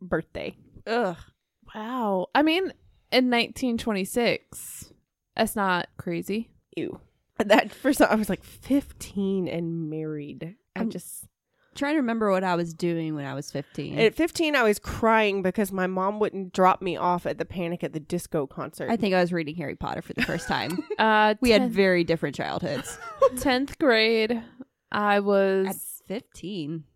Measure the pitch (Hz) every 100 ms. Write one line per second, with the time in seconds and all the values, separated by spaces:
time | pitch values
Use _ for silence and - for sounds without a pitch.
0 | 180 165 - - - - _ - - 233
1 | 196 165 - _ _ _ - 220 220 254
2 | 214 190 180 262 311 339 359 - _ _
3 | _ 247 254 240 226 - 254 226 240 196
4 | 190 247 226 - - - - - - _
5 | _ _ _ - 220 214 190 180 - -
6 | - 170 175 208 226 _ _ - 117 -
7 | - _ _ - 208 214 214 - 262 -
8 | 269 220 202 185 - - - 277 - -
9 | - 202 196 196 175 170 170 165 156 156
10 | 156 151 143 131 165 214 _ - 226 180
11 | - - - _ _ _ _ - 285 311
12 | 240 226 214 185 185 175 170 160 175 165
13 | 160 151 139 135 - 139 - - 143 -
14 | 220 - 330 - 311 294 226 208 - -
15 | 226 226 208 196 185 226 196 190 185 190
16 | 190 214 208 190 185 190 185 - 190 156
17 | 175 175 139 - 165 180 170 175 160 156
18 | 147 175 - 160 139 - 143 - 131 226
19 | 202 185 175 175 151 170 143 - - -
20 | - - - 165 - 139 113 185 302 415
21 | 220 214 214 214 254 208 208 196 190 180
22 | 165 165 147 139 - - 175 - - -
23 | - 622 539 254 285 254 277 - 285 226
24 | 220 226 220 233 226 - - _ _ 208
25 | 208 202 202 196 196 190 190 190 - -
26 | - 202 - - 170 202 147 165 143